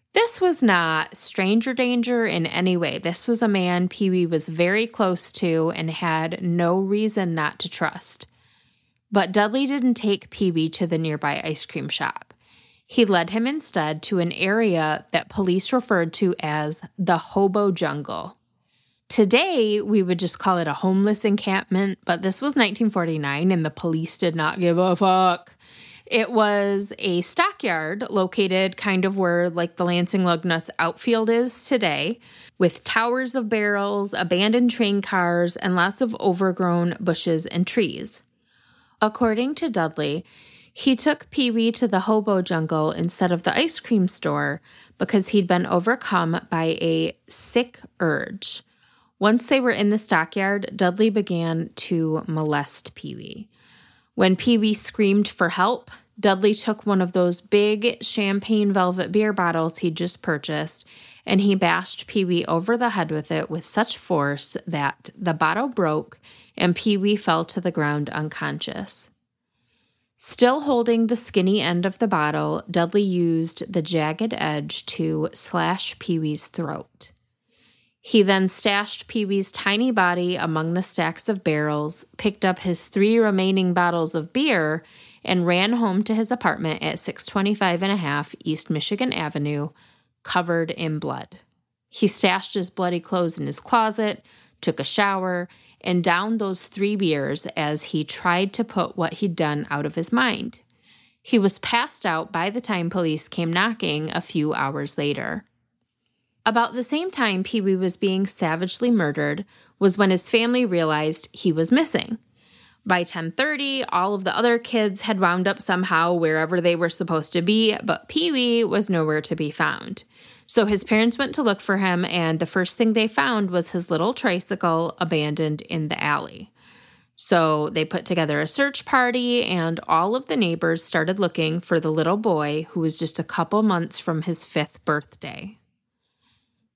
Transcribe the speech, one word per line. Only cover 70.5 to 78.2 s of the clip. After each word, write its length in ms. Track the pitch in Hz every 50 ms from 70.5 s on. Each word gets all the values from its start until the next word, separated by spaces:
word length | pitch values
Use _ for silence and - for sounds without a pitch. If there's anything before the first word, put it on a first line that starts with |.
| 269 311
holding 440 | 285 294 262 240 233 240 233 226 226
the 100 | 214 240
skinny 460 | 226 - - - 202 180 190 202 202
end 240 | 131 165 175 175 180
of 140 | 190 190 -
the 80 | 233
bottle, 560 | 202 190 156 151 151 151 151 151 151 156 - - -
Dudley 340 | 170 175 170 170 208 202 208
used 680 | 190 180 180 170 165 165 160 165 165 - - - -
the 120 | - 175 156
jagged 500 | 160 170 160 151 156 160 - 220 220 -
edge 500 | - 151 156 151 147 147 151 - - -
to 420 | - - - 160 160 156 151 156 - -
slash 640 | - - - - 170 160 165 185 190 - - - -
Pee-wee's 480 | - - 165 160 156 151 151 - -
throat. 640 | - - 185 165 147 151 - - _ _ - - - _ _ _ _ _ _ _ _ _ _ _ _ _ _ _ _ _ _
He 220 | - - - 214